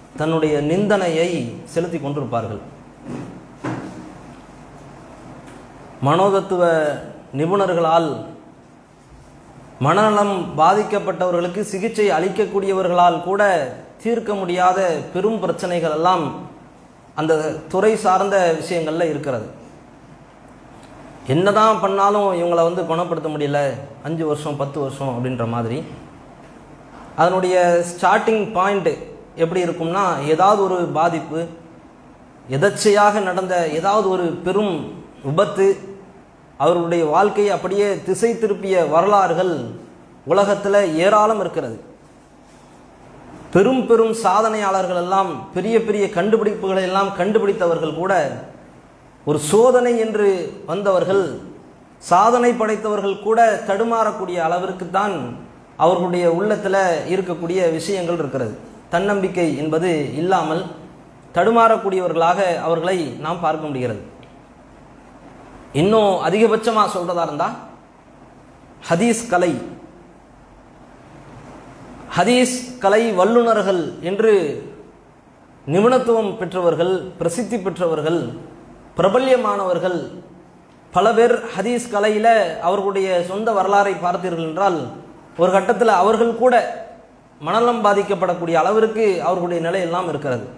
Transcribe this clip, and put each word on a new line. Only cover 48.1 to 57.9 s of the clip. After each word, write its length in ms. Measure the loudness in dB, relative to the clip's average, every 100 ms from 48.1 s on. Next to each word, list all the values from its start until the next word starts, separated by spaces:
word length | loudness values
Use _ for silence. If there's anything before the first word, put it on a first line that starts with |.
| 0 0 -6 -14 -20 -20 -20 -20 -20 -20 -10 -4
ஒரு 140 | -2
சோதனை 600 | 2 4 6 6 4 0
என்று 540 | 0 2 2 0 -4 -10 -8
வந்தவர்கள், 720 | -2 0 2 2 0 0 -6 -14 -20 -20 -20 -20 -20
சாதனை 560 | 2 4 6 4 2
படைத்தவர்கள் 680 | 2 -2 -2 -2 -2 -2 -4
கூட 440 | 0 4 4 2 -2
தடுமாறக்கூடிய 680 | -2 0 0 0 -2 -6 -2
அளவிற்கு 540 | -2 -2 -4 -8 -4
தான் 460 | -2 -2 -4 -8 -12 -16 -20 -20 0
அவர்களுடைய 540 | 2 2 0 0 2
உள்ளத்துல 580 | 2 0 -2 0 2 2 0 -2
இருக்கக்கூடிய 600 | -4 -2 -6 -4 0 0
விஷயங்கள் 440 | 0 -2